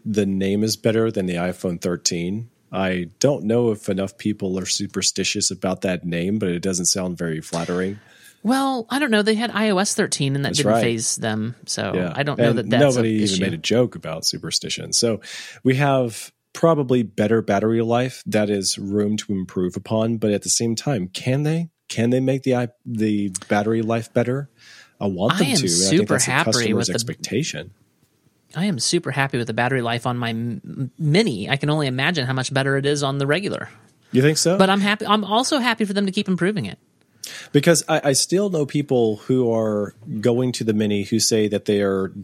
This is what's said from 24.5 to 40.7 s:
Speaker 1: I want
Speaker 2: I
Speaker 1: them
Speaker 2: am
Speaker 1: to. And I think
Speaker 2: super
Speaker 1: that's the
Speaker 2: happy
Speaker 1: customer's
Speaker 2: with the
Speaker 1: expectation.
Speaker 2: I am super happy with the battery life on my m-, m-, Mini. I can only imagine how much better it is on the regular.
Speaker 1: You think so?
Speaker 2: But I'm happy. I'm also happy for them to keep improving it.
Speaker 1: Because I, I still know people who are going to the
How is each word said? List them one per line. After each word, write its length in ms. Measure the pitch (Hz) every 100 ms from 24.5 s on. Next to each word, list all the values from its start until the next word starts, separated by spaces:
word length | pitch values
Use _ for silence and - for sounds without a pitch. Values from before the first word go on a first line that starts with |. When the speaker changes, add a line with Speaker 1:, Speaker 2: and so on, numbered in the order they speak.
| _ - - - -
Speaker 1:
I 60 | -
want 280 | 180 190
Speaker 2:
I 40 | 190
Speaker 1:
them 80 | 180
Speaker 2:
am 100 | 226
Speaker 1:
to. 60 |
And 20 |
I 40 | 95
think 220 | 85 95
Speaker 2:
super 240 | 165 208
Speaker 1:
that's 120 | 139 135
the 40 |
Speaker 2:
happy 140 | 131
Speaker 1:
customer's 300 | 160 117 113
Speaker 2:
with 120 | 110 117
the 60 |
Speaker 1:
expectation. 760 | 104 117 78 - 113 160 73 92 - _ _ _ _ _ _ _ 151
Speaker 2:
I 100 | 202
am 120 | 139
super 320 | - 175 160
happy 280 | 131 135 127
with 80 | 117
the 80 |
battery 280 | 113 120 131
life 240 | 117 117 131
on 100 | 123
my 120 | 117
m-, 300 | 113 120 113
m-, 260 | - - 127 -
Mini. 500 | 156 165 226 107 101
I 80 | 139
can 140 | 147
only 160 | 156 139
imagine 400 | 127 143 170 127
how 60 |
much 200 | 131 127
better 240 | 135 135 139
it 100 | 139
is 160 | 147
on 160 | 143 139
the 80 | 139
regular. 420 | 156 196 92 - - _ _ _
Speaker 1:
You 100 | 127
think 160 | 143 156
so? 200 | 165 190
Speaker 2:
But 120 | 190
I'm 100 | 196
happy. 260 | 202 214 202
I'm 180 | 214
also 340 | 190 214 262 294
happy 260 | 240 220
for 80 | 208
them 140 | 196 196
to 60 |
keep 160 | 185 202
improving 380 | 185 107 107 101
it. 120 | - _ _ _ _ - - -
Speaker 1:
Because 320 | 147 143 165 -
I, 120 | 156 143
I 20 |
still 380 | 135 - 175 202
know 160 | 165 143
people 500 | 147 143 127 113 104
who 360 | - 131 120
are 420 | 113 110 104 98 - - 113
going 320 | 117 120 127
to 120 | 117
the 100 | 110